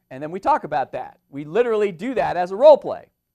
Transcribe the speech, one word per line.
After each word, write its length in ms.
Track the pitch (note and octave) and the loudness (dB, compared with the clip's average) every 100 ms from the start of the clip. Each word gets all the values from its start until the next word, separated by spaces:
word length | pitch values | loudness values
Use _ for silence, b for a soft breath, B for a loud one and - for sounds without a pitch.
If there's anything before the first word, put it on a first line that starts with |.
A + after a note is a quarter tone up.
| - | -20
And 100 | C3 | -12
then 100 | D3+ | -10
we 80 | F#3 | -6
talk 260 | - D4 D#3+ | -2 -2 -2
about 260 | D3 B2 | -6 -4
that. 280 | C3+ F2 - _ | -8 -12 -18 _
We 160 | C3+ D3 | -16 -6
literally 460 | F3+ A#3+ G#3+ G#3 | -2 0 0 -2
do 220 | E3 A3+ A#3+ | -4 -6 -4
that 220 | D#3+ D#3+ | -2 -2
as 140 | F3+ | -4
a 40 | F#3+ | 4
role 200 | D4 C#4+ | 8 8
play. 320 | D3 G2 - _ _ | 4 -10 -12 _ _